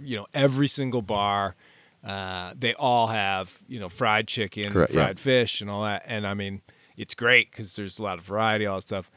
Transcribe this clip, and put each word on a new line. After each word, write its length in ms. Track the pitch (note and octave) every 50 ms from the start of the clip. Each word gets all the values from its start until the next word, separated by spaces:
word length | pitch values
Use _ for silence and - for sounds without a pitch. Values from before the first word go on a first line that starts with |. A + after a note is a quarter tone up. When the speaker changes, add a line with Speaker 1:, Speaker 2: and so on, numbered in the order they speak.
Speaker 1:
you 160 | C#3+ C#3 A#2
know, 100 | G2+ G2+ - -
every 340 | C#3 C#3 C#3 B2+ C3+ C#3+ C3+
single 340 | - C#3+ C3+ B2+ B2 A#2+
bar, 540 | G2+ G2+ G#2+ G2+ G2+ G2+ G2+ G2+ G2 G2 F#2+ - _ - - - _ _ _ _ -
uh, 480 | G2+ G2 G2 F#2+ F#2 F#2 F2+ F2+ F#2 -
they 180 | B2+ B2 A#2 A#2
all 340 | - D3 B2+ B2 A#2 A2+ A2
have, 500 | A2+ G#2+ G2 G2 G2 F#2+ F#2+ - - - _
you 140 | - B2+ A2
know, 80 | G2 F2
fried 400 | - - B2+ G#2+ G#2+ G#2+ A2 -
chicken, 440 | - A#2+ G#2 F#2+ - G#2 G2+ G2+
Speaker 2:
Correct, 200 | G#2 F#2 D2+ -
yeah. 120 | - D#2 C#2+
Speaker 1:
fried 120 | - F#2+ -
fish, 420 | - C3+ B2+ B2 A#2 - - -
and 60 | G#2 G2+
all 120 | G2+ G2+ G#2+
that. 180 | G#2+ G2+ F#2 -
And, 200 | - A#2 G#2+ G#2
I 80 | G2 G2+
mean, 260 | G2+ G2 G2 G2 G2 - - - _ _ _ _ -
it's 160 | G2+ - -
great 360 | - A#2 A#2+ B2+ A#2+ A2 -
'cause 240 | - - A2 F#2 -
there's 240 | G#2 G2+ F#2+ - -
a 40 |
lot 160 | G#2+ G2 F#2 E2+
of 60 | F2
variety, 420 | F#2 G2 A2 A2 A2 G#2+ G#2+ G#2+
all 100 | G2+ F#2+
that 60 | F#2+
stuff. 280 | - - G#2+ F#2+ - - _